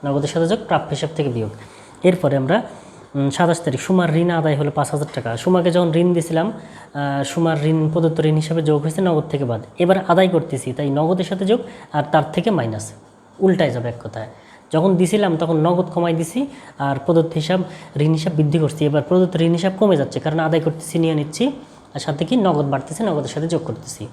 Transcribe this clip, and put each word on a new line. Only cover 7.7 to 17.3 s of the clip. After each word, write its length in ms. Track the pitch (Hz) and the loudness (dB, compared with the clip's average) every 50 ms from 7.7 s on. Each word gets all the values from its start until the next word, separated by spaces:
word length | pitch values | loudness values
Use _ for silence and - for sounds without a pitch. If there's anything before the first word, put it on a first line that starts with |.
| 160 160 156 156 | 2 2 2 2
প্রদত্ত 300 | 156 175 165 160 160 - | 2 2 2 2 2 2
ঋণ 160 | 170 156 156 | 2 2 2
হিসাবে 260 | 156 156 - 165 165 | 2 0 0 -2 0
যোগ 200 | 156 151 151 147 | 2 2 2 2
হয়েছে, 200 | 147 165 156 196 | 2 -2 -2 0
নগদ 220 | 196 180 170 151 151 156 | 0 2 2 0 0 -2
থেকে 160 | - 139 143 | -4 -4 -2
বাদ। 160 | 120 117 110 - - - - | -2 -2 -4 -6 -12 -2 0
এবার 180 | 175 175 190 190 185 - | 2 4 4 2 4 2
আদায় 200 | 175 175 190 180 | 4 4 4 4
করতেছি, 460 | 175 165 - - - 127 - 131 120 | 4 0 0 0 -6 -6 -6 -6 -6
তাই 160 | - 147 143 | -4 -2 -2
নগদের 360 | 139 143 156 160 185 180 185 | 0 0 2 2 0 0 -2
সাথে 200 | - 202 185 196 | -4 -4 -4 0
যোগ 140 | 190 220 247 240 - - - - - - | 0 0 0 0 -8 -14 -18 -18 -4 -4
আর 100 | 151 147 151 | -2 -2 2
তার 120 | - 156 143 - | 2 2 2 2
থেকে 180 | - 180 170 233 | -2 -2 0 0
মাইনাস, 340 | 208 160 123 113 110 107 104 - - - - - - - - - - - | 0 0 0 -2 -4 -6 -10 -12 -14 -18 -20 -20 -20 -20 -20 -20 -6 2
উল্টায় 320 | 190 190 180 185 170 139 | 4 4 4 4 2 0
যাবে 180 | 120 123 117 - | 0 -2 -4 -6
এক 60 | 120 - - | -8 -8 -12
কথায়। 240 | 135 - 117 110 - - - - - - - - - | -12 -12 -12 -12 -12 -16 -20 -20 -20 -20 -20 -16 -4
যখন 240 | - 156 165 196 190 | -2 2 2 4 4
দিছিলাম 420 | 170 185 165 214 208 208 190 165 156 | 4 2 2 2 2 2 2 0 0
তখন 200 | 170 165 170 156 | 0 0 2 2
নগদ 300 | 156 170 175 180 180 180 - | 2 2 2 2 0 -2 -2
কমাই 200 | 185 170 170 165 | -2 0 0 0
দিছি, 340 | 165 165 160 - 247 285 269 - - - - - - | 0 -2 -4 -2 -4 -4 -4 -6 -16 -20 -20 -10 -6
আর 160 | 143 139 139 135 - | -4 -4 -2 -4 -2
প্রদত্ত 280 | - 170 165 160 165 | 2 2 2 2 2